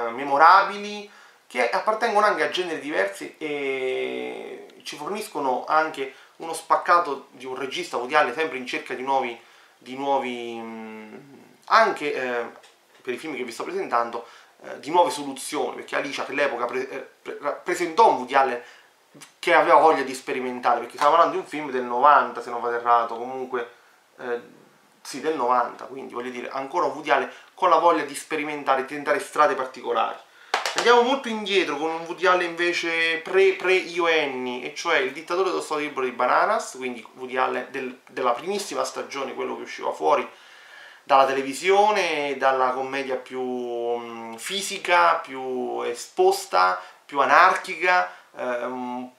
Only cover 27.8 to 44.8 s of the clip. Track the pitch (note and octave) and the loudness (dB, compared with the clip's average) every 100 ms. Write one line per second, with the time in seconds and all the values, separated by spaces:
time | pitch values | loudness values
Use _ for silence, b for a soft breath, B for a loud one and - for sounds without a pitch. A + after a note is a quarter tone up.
27.8 | E3+ D#3+ C#3+ C#3 - D#3 D3+ D3 C3+ C3 | 6 4 0 -8 -6 -6 -4 -4 0 0
28.8 | B2+ D3 C#3+ C#3+ - D3+ D3 C3 C3 B2 | 0 -4 -2 -2 0 2 4 2 -4 -6
29.8 | A#2 A#2 A2+ - - B B B - - | -2 0 0 -4 -14 B B B -2 0
30.8 | G#3 A#3+ A#3+ C4+ C4 A3 G3+ G3 E3 C#3+ | 6 6 6 2 -2 -6 0 0 2 0
31.8 | D#3+ D#3+ E3 E3+ F#3 F3+ F3 E3+ F3 E3+ | -2 -4 -8 0 2 4 2 -2 0 0
32.8 | E3+ E3 E3 D#3+ - F#3+ G3 F#3 F3+ F#3 | -2 0 0 -2 0 4 4 4 2 2
33.8 | E3+ E3+ E3+ D#3+ C#3+ B2+ B2+ B2 - - | 2 -2 2 2 0 -4 -6 -6 -8 -6
34.8 | E3+ D3+ C3 C#3+ D3+ F3 F#3+ D#3+ D3 D3+ | 0 0 0 -6 -4 0 0 -2 -4 -4
35.8 | D3 C3+ B2+ A#2+ - D3+ F#3 A3+ - C3 | -4 -4 -4 0 2 2 2 0 -4 -8
36.8 | B2+ A#2 G#2+ C3+ B2+ B2+ B2+ B2+ B2+ C#3 | -8 -8 -14 -14 -8 -2 -2 -2 -6 -8
37.8 | B2+ B2 _ C#3 B2+ A#2 E3+ G3+ - C3+ | -10 -12 _ -4 -2 -2 -4 -6 -4 -4
38.8 | B2+ - A#2+ C3+ B2+ A#2 C3 A#2+ B2 - | -4 -6 -10 -8 -8 -6 -6 -8 -10 -8
39.8 | B2+ - D#3 C#3 B2 B B B B B | -6 -2 2 2 0 B B B B B
40.8 | B B - C3+ C3+ C3+ C3+ C3+ F3+ G3 | B B 4 6 6 2 -2 -2 4 6
41.8 | G#3 G#3 E3+ D3+ C#3+ C3 C3+ C3 B2+ B2+ | 6 4 2 0 -2 0 2 4 2 0
42.8 | C3 C3+ C3 C3 - B2+ B2+ B2+ A#2+ A#2+ | -4 -4 -4 -6 -6 -6 -4 -4 -4 -4
43.8 | A#2+ A#2+ A#2 A#2 A2+ A2+ - G3 G3 G3 | -2 -4 -6 -12 -12 -12 -8 -8 -6 -6